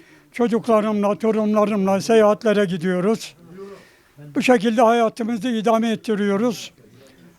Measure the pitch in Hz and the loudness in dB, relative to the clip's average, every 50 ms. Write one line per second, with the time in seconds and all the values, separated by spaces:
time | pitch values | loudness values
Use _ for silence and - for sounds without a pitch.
0 | - _ - - _ _ - - 240 226 226 220 - - 220 214 208 220 214 208 | -20 _ -20 -20 _ _ -4 -2 -2 0 0 -2 0 2 2 2 2 0 -2 0
1 | 202 196 208 202 - 220 214 220 214 208 214 214 208 202 220 202 190 190 196 196 | 0 0 0 0 0 0 0 0 0 0 2 2 2 0 0 0 0 0 0 0
2 | - - 226 220 214 208 208 208 - 220 202 208 208 175 180 175 151 190 180 180 | 0 2 4 4 6 4 2 2 0 0 2 2 0 0 -2 -4 -2 -2 -2 0
3 | 175 208 226 - - - - _ 170 170 175 190 196 196 196 180 - _ _ _ | 0 -2 -2 -2 -6 -14 -20 _ -20 -20 -20 -20 -20 -20 -20 -20 -20 _ _ _
4 | _ _ _ - 147 147 143 285 202 - 247 240 180 233 220 240 247 220 233 233 | _ _ _ -20 -16 -8 -6 -2 2 2 2 2 2 0 2 2 4 4 4 2
5 | 233 214 - - 233 214 240 208 190 254 233 220 190 233 226 226 220 233 220 - | 0 0 -2 -4 -6 -6 -6 -6 -4 -4 -4 -2 0 0 0 0 0 -2 -4 -4
6 | - - 214 190 208 202 196 196 233 247 196 - - - _ _ - - - - | -4 -4 -4 -2 -2 -2 0 0 -2 -2 -4 -6 -12 -18 _ _ -20 -20 -20 -20
7 | - - _ _ - - _ | -20 -20 _ _ -20 -20 _